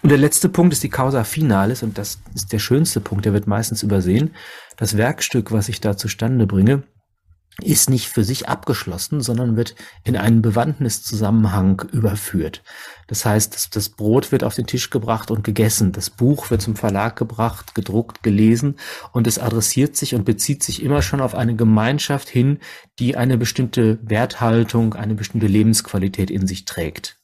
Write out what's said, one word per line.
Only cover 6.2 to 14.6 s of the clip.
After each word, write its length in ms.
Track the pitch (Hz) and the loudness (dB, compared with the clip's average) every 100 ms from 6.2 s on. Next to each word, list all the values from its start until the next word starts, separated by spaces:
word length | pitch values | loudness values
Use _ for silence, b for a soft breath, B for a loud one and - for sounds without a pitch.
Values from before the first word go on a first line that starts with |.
| 113 131 | 0 2
bringe, 380 | 101 98 101 139 - _ _ _ _ _ _ - | 2 4 4 4 -2 _ _ _ _ _ _ -8
ist 300 | 202 - - | -2 0 2
nicht 200 | 131 - | 0 0
für 140 | - | -2
sich 240 | 101 135 - | 0 -2 -4
abgeschlossen, 760 | - - 127 - 87 - 147 | -4 -2 -4 -4 -8 -4 -4
sondern 340 | 120 117 123 | -2 -2 0
wird 180 | 110 117 - B B | 0 -2 -8 B B
in 120 | - | -4
einen 280 | 104 107 113 | 0 4 4
Bewandtniszusammenhang 1400 | 110 107 139 143 123 - - 107 104 110 107 101 95 95 - | 4 2 0 0 -2 -4 -6 -2 2 4 4 2 2 2 -2
überführt. 680 | 127 110 104 - 92 76 - B B B B - | -2 0 -2 -4 -4 -4 -8 B B B B -10
Das 180 | 113 | -4
heißt, 300 | 110 104 - | 0 2 0
das, 160 | - - | -6 -6
das 180 | 107 104 | -6 -8
Brot 420 | - 104 123 - | -4 2 2 2
wird 120 | 135 | -2
auf 100 | 120 | -2
den 140 | - | -4